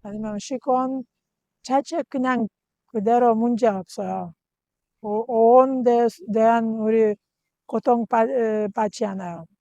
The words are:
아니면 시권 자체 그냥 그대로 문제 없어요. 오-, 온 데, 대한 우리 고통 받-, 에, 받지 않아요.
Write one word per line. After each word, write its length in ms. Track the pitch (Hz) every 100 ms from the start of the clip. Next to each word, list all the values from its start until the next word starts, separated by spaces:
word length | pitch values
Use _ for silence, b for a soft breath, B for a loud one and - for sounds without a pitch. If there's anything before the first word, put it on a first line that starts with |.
아니면 360 | 202 214 214 208
시권 640 | - 254 - 254 262 262 247 _ _ _ _ _
자체 400 | - 269 277 330 254
그냥 380 | 277 254 247 214 _ _ _ _
그대로 460 | 226 202 240 240
문제 340 | 220 240 233 233
없어요. 640 | 196 180 - 190 185 175 - _ _ _ _ _ _
오-, 220 | 214 208 233 226 226 254
온 220 | 262 262
데, 240 | 240 240 240 - 339
대한 320 | 214 220 233 226 220
우리 360 | 220 226 220 208 _ _ _ _ _
고통 400 | 226 269 240 220
받-, 220 | 233 226
에, 380 | 262 226 214 208
받지 300 | 208 214 -
않아요. 420 | 208 190 180 165 165 _